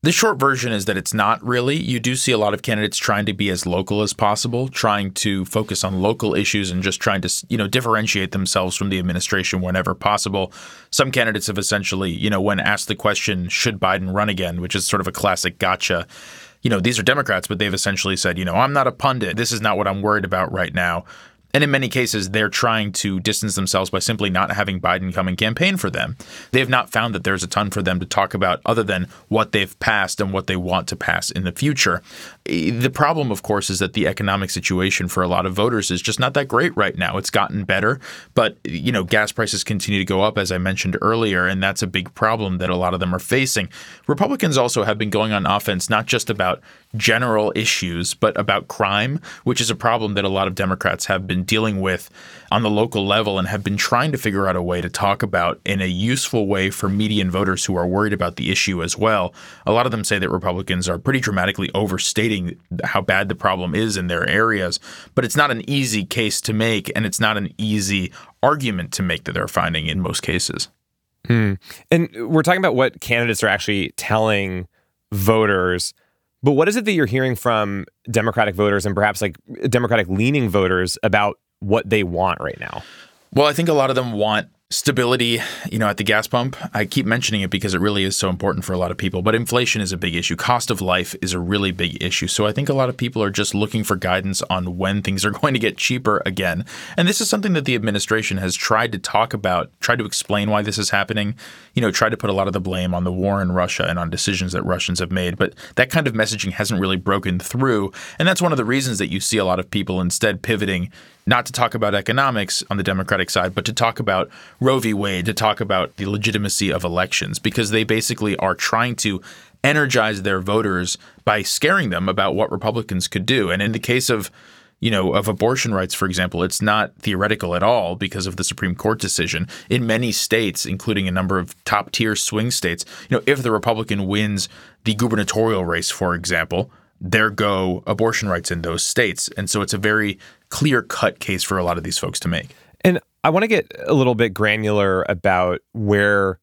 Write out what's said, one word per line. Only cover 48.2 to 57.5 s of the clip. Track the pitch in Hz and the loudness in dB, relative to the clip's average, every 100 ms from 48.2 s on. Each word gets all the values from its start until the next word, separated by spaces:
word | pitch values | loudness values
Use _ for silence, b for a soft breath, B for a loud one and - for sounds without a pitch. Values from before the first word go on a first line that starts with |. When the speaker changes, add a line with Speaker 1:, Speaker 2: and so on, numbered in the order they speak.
| 110 - | 0 2
Speaker 1:
about | 95 101 - | 2 0 0
crime, | - 101 101 117 151 B B | -2 0 2 0 -4 B B
which | - 123 | -2 -2
is | 113 | -2
a | |
problem | 110 120 117 107 | 0 2 2 0
that | 98 | 0
a | 98 | 0
lot | 95 98 | 2 0
of | |
Democrats | 95 98 92 95 85 - | 0 -2 0 0 -2 -2
have | 95 92 | -2 0
been | 90 | -4
dealing | 92 110 110 98 | 0 0 2 0
with | 95 90 - B B B B | -2 -2 -6 B B B B
on | 101 | 0
the | 110 | 2
local | 104 117 107 | 2 2 0
level | 98 101 107 95 | 2 2 2 0
and | 90 | 0
have | 101 | -2
been | 101 101 | -2 -2
trying | - 120 151 | 2 2 2
to | 147 | 0
figure | 110 98 95 | 0 0 2
out | |
a | 90 | 0
way | 87 90 | 0 -2
to | 87 | -2
talk | - 101 98 | 0 0 2
about | 98 92 87 - | 0 2 0 -2
in | - 98 | -2 -2
a | 92 | 0
useful | 90 110 131 - 117 101 | 0 0 0 0 0 2
way | 101 95 | 2 0
for | - 101 | 0 -2
median | 101 107 107 92 | 0 2 2 2
voters | 87 98 | 0 0